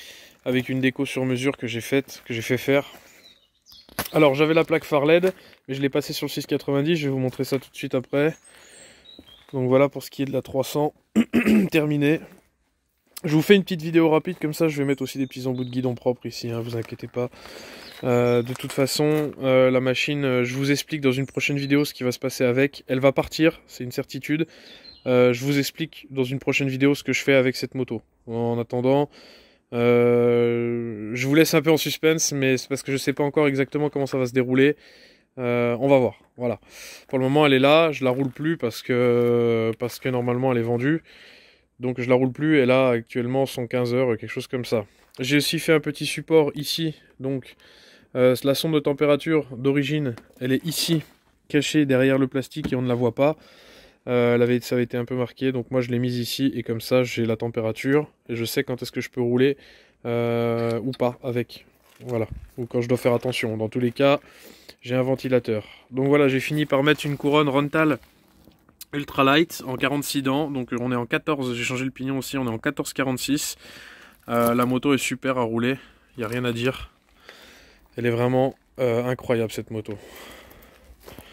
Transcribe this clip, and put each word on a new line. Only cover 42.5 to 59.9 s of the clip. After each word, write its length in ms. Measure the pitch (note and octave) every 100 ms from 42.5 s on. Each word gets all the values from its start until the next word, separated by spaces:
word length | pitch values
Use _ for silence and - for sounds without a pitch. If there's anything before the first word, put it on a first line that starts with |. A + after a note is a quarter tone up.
| D3+
elle 120 | B2
a 160 | C3 C3
actuellement 580 | A#2 A2+ B2+ A#2+ C3+ C3
cent 220 | - A#2+
quinze 260 | B2+ A#2+
heures, 240 | B2 B2+ A2
quelque 120 | A2
chose 180 | C3+ -
comme 160 | B2+
ça. 220 | A#2 A2+ G2+ _ _ -
J'ai 160 | B2+ D3
aussi 240 | C#3 E3
fait 140 | -
un 80 | D#3
petit 240 | D3+ - D3
support 440 | - D3+ D#3+ D3 D3+
ici, 400 | C#3+ - D#3+ - _ -
donc, 380 | C3 C3+ - - - - - - _ B2+
euh, 180 | B2+ B2 C#3
la 100 | C3+
sonde 180 | D#3+
de 60 | D3+
température 640 | D3 C#3 D3 C#3+ E3 D#3+ B2+ A#2+
d'origine, 580 | C3+ C#3+ C3+ D3+ C#3 A2+ - -
elle 140 | B2+
est 100 | C3
ici, 380 | E3+ - - D#3+ - _ _ _ -
cachée 360 | D3 C3+ D#3 C#3
derrière 320 | B2+ C3+ C3+
le 100 | C3+
plastique 440 | C3+ - D3+ -
et 60 | B2+
on 40 |
ne 60 | B2+
la 80 | A#2+
voit 180 | A#2+
pas. 220 | A2+ C#3+ D#3 - - - - - _ -
Euh, 280 | B2 A#2+ A#2+
elle 60 |
avait, 200 | A#2+ B2
ça 140 | - B2
avait 100 | A#2+
été 100 | B2
un 80 |
peu 120 | A#2+ B2+
marqué, 360 | A#2+ - C3
donc 180 | C3 A2+
moi 120 | C3
je 100 | A#2+
l'ai 80 | A#2+
mise 180 | B2 B2
ici 320 | A#2 - C3+ B2
et 80 |
comme 160 | A#2 A2+
ça 240 | - B2+
j'ai 220 | A#2+ - A2+
la 100 | A2
température 760 | A#2 A#2+ A2 - C3+ C#3+ D3 _ -
et 80 | A#2
je 80 | A2+
sais 180 | C#3+
quand 180 | C3+ B2
est-ce 120 | B2
que 80 | C3
je 80 | -
peux 100 | B2+
rouler, 380 | A#2+ B2 C3+ C#3 - - _